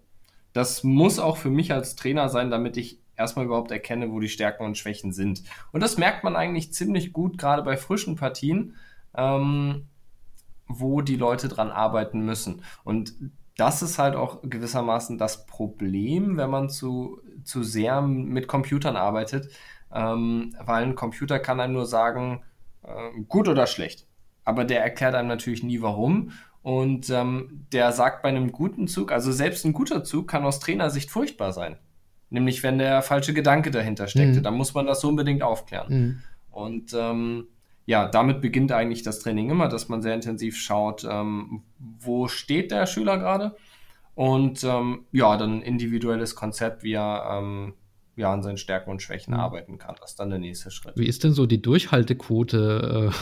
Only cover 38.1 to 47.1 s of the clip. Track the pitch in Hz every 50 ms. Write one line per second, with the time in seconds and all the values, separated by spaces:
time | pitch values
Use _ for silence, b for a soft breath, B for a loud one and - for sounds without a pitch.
38.1 | - 110 120 135 135 139 139 117 104 131 135 135 127 113 117 117 117 117 - 110
39.1 | 104 - - 113 107 107 110 127 156 180 160 135 120 110 101 - 117 113 110 110
40.1 | 110 113 107 117 113 104 113 110 110 - - - 104 104 104 107 107 - - 110
41.1 | 104 104 104 107 104 104 104 - 110 104 - _ _ - 131 110 113 113 - 123
42.1 | 120 123 123 117 - - - - 143 175 185 - 107 104 - - - - - 202
43.1 | 196 185 185 185 190 202 208 208 - b b b b b b b b b b b
44.1 | b - 131 131 131 131 135 131 131 - 131 127 123 123 120 120 123 - - _
45.1 | - 131 120 107 107 107 110 107 110 110 - 123 123 117 117 113 117 113 117 117
46.1 | 113 113 113 110 - - 110 107 107 - 117 110 113 - 110 110 107 107 104 104